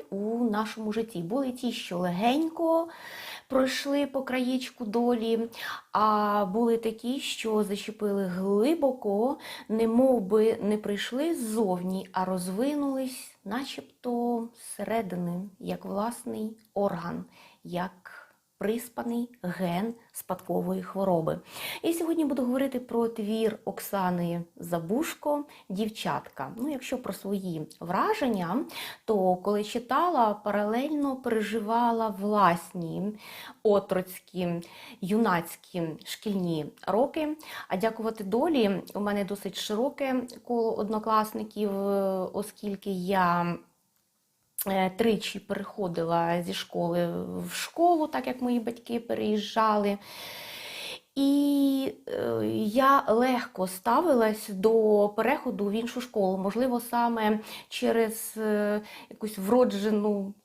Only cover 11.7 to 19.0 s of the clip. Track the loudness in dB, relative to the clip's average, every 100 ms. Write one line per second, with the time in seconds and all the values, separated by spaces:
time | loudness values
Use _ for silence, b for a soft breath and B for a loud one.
11.7 | 0 -2 -4 -4 -4 -2 -2 -2 -2 0
12.7 | 0 -2 -2 -4 -8 -16 -16 -8 -6 -6
13.7 | -10 -14 _ -4 -2 0 0 -4 -12 -16
14.7 | -8 -2 -2 -2 -2 -2 -4 -6 -10 -8
15.7 | -6 -4 -2 -2 -4 -8 -6 -8 -10 _
16.7 | 0 0 0 -6 -8 -10 B B B -8
17.7 | -4 -6 -8 -20 -20 -20 _ _ _ -2
18.7 | -2 -4 -8